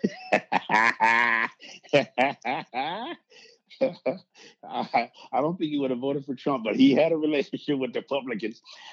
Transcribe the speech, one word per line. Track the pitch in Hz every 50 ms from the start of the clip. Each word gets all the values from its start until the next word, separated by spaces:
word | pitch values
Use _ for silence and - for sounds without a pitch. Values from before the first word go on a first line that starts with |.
| -
<laughs> | - - - - - 208
I, | 202 - - - - - - 110 107 113 117 - - 110 113 113 117 120 117 113 113 117 117 - _ - - - - - - - 139 120 - _ 123 131 139 123 - - 120 139 160 - - 110 127 139 156 180 214 247 330 339 - _ _ _ - - - _ _ _ _ - - - 180 175 - - 135 - - - _ _ - - - - _ -
I | - - 123 117 - - 120 120 - _ - - - 127 123
don't | 147 160 180
think | 190 165 151
he | 147 143
would | 139 131
have | 127 120
voted | 131 139 139 147 139
for | 143 127
Trump, | - - 147 135 120 110
but | 107 104
he | 123 131 139 135
had | 147 156 165
a | 165
relationship | 156 156 151 151 139 - - - 127 - - 147 131
with | 131 120 113
Republicans. | 117 - - - 139 127 131 117 95 110 107 - - _ - - - - -